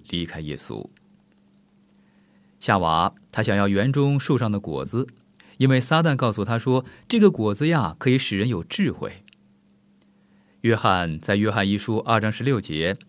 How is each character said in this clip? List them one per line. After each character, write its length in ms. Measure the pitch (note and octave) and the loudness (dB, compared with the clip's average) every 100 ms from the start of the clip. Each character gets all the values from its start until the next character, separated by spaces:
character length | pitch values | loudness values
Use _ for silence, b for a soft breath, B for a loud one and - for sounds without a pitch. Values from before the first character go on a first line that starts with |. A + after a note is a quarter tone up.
| - | -6
离 180 | E2+ E2 | -8 -6
开 140 | E2 | -8
耶 160 | D2+ C2+ | -10 -10
稣。 320 | - A1+ - _ _ _ _ _ _ _ _ _ _ b b b b b b b | -10 -12 -14 _ _ _ _ _ _ _ _ _ _ b b b b b b b
夏 200 | - G2+ | 0 2
娃， 360 | E2 D#2+ F#2 - _ | 2 2 0 -4 _
她 100 | - | -4
想 140 | G#2+ G2+ | 0 0
要 100 | G2+ | 2
园 240 | G2 B2 | 2 0
中 260 | C#3 C#3 C#3+ | 2 2 0
树 200 | - C3 | 0 0
上 120 | A#2 | 0
的 120 | G2+ | -4
果 240 | E2+ C#2 C2+ | -6 -8 -6
子， 200 | A2+ C3 - _ _ B B | -6 -6 -10 _ _ B B
因 100 | C3 | 2
为 140 | C3 | 2
撒 200 | B2+ D#3+ | 2 2
旦 140 | E3 C3 | 2 2
告 160 | A#2+ | 0
诉 140 | G#2 G#2 | -2 -2
她 120 | A#2 | -2
说， 280 | C3 B2+ B2+ B B | 0 -2 -2 B B
这 100 | A#3 | 4
个 100 | G3+ | 4
果 240 | - G#2+ | 4 0
子 140 | G#2 D3+ | 0 0
呀， 300 | E3 F2+ D#2+ | 2 0 -2
可 100 | C3 | 2
以 80 | B2+ | 2
使 200 | - G2 | 2 -2
人 100 | A#2 | 0
有 160 | G2 | -2
智 300 | E2 - E3+ | -4 -2 -2
慧。 280 | - G#1 - - _ _ _ _ _ _ _ _ b b b b b | -2 -8 -12 -20 _ _ _ _ _ _ _ _ b b b b b
约 120 | A#2 | 0
翰 460 | A2 A2 F#2 F2 D#2 | 2 4 2 0 -4
在 160 | - G2+ | -2 0
约 160 | G#2+ | 2
翰 160 | G#2 G2 | 2 0
一 100 | G2+ | 0
书 200 | - A2 | -2 -4
二 240 | - A2+ | 0 0
章 100 | G#2+ | 0
十 140 | G#2+ B2+ | -2 -2
六 160 | A#2+ | -2
节， 340 | - D#2 E2 G2 | -2 -2 -2 -2